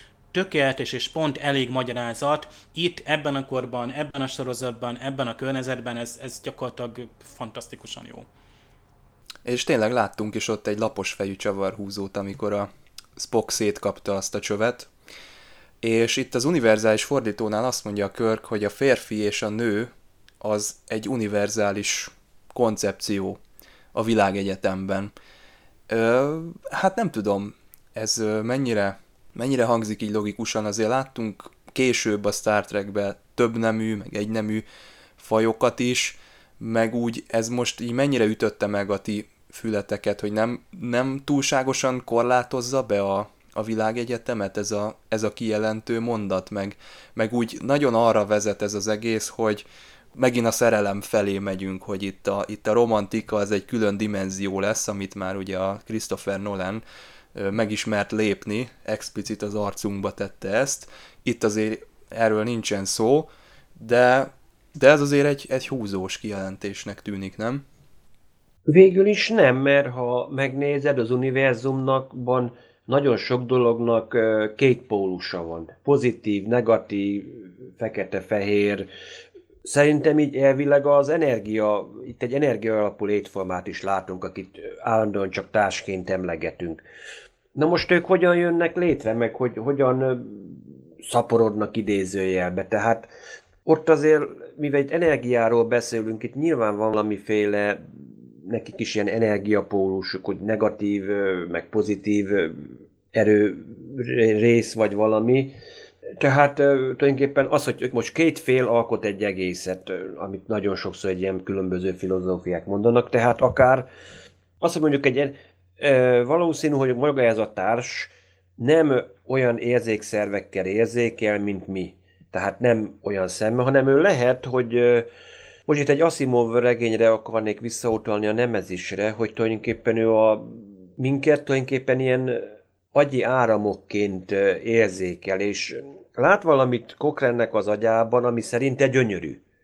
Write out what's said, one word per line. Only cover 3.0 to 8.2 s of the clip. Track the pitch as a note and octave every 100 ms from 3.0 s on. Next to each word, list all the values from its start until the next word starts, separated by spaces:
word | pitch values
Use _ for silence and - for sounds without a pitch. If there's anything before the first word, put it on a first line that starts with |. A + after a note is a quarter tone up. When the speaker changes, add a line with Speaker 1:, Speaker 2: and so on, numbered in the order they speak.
| -
Speaker 1:
ebben | D3+ D3 C#3
a | C3
korban, | C3 A#2+ B2 A#2+
ebben | C#3 C#3+ C#3
a | C3
sorozatban, | - B2+ A#2+ B2+ A2+ A#2+ A#2+
ebben | C3+ C3+ A#2+
a | A2+
környezetben | C3+ C3 B2+ B2 A#2+ A#2
ez, | A#2 -
ez | C3 -
gyakorlatilag | C3+ - B2+ - B2 A#2 A#2 _ - -
fantasztikusan | A2+ - - - - - -
jó. | -